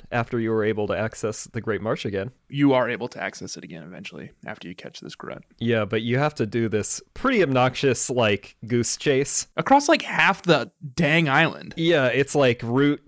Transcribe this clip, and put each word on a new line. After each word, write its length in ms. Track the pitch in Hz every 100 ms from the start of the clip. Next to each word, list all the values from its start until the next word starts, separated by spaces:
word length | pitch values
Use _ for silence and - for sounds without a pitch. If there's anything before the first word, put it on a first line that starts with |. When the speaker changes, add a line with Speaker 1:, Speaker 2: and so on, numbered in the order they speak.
| -
Speaker 1:
after 280 | 120 113 120
you 120 | 113
were 120 | 110
able 240 | 107 104 104
to 100 | 92
access 460 | 107 - 107 104 -
the 160 | 117
Great 200 | 107 104
Marsh 240 | 107 151 120
again. 260 | 98 110 - _
Speaker 2:
You 240 | 139 143
are 140 | 127 117
able 180 | 110 120
to 120 | -
access 360 | 98 - - -
it 60 |
again 200 | - 85
eventually 480 | 78 82 - 73 - _ -
after 220 | - 85
you 80 | 87
catch 240 | - -
this 160 | - -
grunt. 280 | - 64 - -
Speaker 1:
Yeah, 260 | 117 113 101
but 160 | 113
you 140 | 117 123
have 140 | 147 -
to 100 | 110
do 240 | 117 113
this 320 | 104 98 - - -
pretty 260 | 262 247
obnoxious, 640 | 160 127 127 127 139 120 -
like, 460 | 127 110 101 - _ 107
goose 280 | 120 113 -
chase. 500 | 156 131 143 - - -
Speaker 2:
Across, 320 | - 277 285
like, 140 | 294
half 400 | - 175 165 190
the 280 | 175 151 117 _ 147 -
dang 320 | 151 165 156
island. 440 | 139 160 71 76 -
Speaker 1:
Yeah, 300 | 165 160 127
it's, 260 | 123 139 147
like, 260 | 131 117
Route 380 | 117 127 147 147